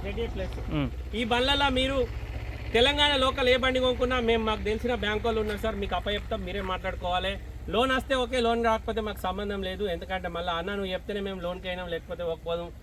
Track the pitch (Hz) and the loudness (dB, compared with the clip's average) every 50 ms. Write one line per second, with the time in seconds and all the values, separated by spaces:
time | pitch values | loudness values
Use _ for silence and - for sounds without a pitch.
0 | - 196 202 208 233 226 - 202 190 185 - - - - 165 151 143 123 - - | -6 -6 -4 -2 -4 -4 -2 -4 -4 -4 -4 -6 -6 -2 0 0 0 0 -2 -6
1 | - - - 214 240 220 240 240 254 269 285 285 285 277 262 254 262 262 277 269 | -8 -6 -2 -2 0 2 2 2 4 2 2 4 4 2 4 4 2 2 2 2
2 | 247 226 - - - - - - - - - - - - - 226 240 277 285 285 | 0 0 -2 -6 -6 -6 -6 -6 -6 -6 -8 -8 -8 0 4 6 6 6 6 6
3 | 294 294 294 269 262 262 262 277 262 247 254 254 247 262 254 254 254 254 247 - | 4 4 6 4 4 2 2 2 4 4 6 6 6 4 4 4 4 2 2 2
4 | 254 247 254 254 240 226 233 226 226 220 214 208 196 202 220 220 233 240 247 220 | 2 2 2 2 4 4 4 4 4 2 0 0 0 -2 -2 0 0 0 0 0
5 | 202 208 214 214 - 233 226 220 214 214 208 196 - 220 214 202 202 190 190 175 | 0 0 0 0 0 2 2 2 0 0 -2 -2 -2 -2 -2 -2 -2 -2 -2 -2
6 | - 202 208 208 - - 226 214 196 175 180 202 196 190 185 185 180 190 180 - | 0 0 -2 -2 -2 -4 -4 -4 -4 -4 -4 -4 -2 -2 -2 -2 -2 -4 -4 -4
7 | - 180 180 180 180 190 196 190 - - - - - - 170 208 247 262 262 262 | -2 0 0 0 0 0 -4 -4 -8 -10 -12 -10 -8 -2 2 2 4 4 2 0
8 | 254 - 269 254 247 233 262 254 233 226 233 233 233 233 220 220 - - 220 220 | 2 2 2 2 2 0 0 2 2 4 2 4 4 2 2 2 0 -2 -2 -2
9 | 214 214 202 190 - 190 185 196 208 202 202 196 196 185 185 185 208 196 170 170 | -2 -4 -6 -4 -4 -4 -2 -2 -4 -4 -4 -4 -4 -4 -4 -2 -2 -2 -2 -4
10 | 190 - 190 185 185 180 170 170 175 180 170 165 170 190 202 202 196 185 185 180 | -4 -4 -4 -4 -4 -4 -4 -4 -2 -2 -2 -2 -2 -2 -2 -2 -2 -2 -4 -4
11 | - - 202 208 196 196 196 185 170 175 180 180 180 185 180 180 180 175 170 165 | -4 -4 -6 -4 -4 -4 -6 -4 -4 -4 -4 -4 -6 -6 -6 -6 -4 -4 -4 -6
12 | 165 - 180 165 175 165 165 160 - 165 170 170 175 170 - - | -6 -6 -8 -4 -2 -4 -4 -4 -2 -4 -4 -4 -4 -6 -10 -14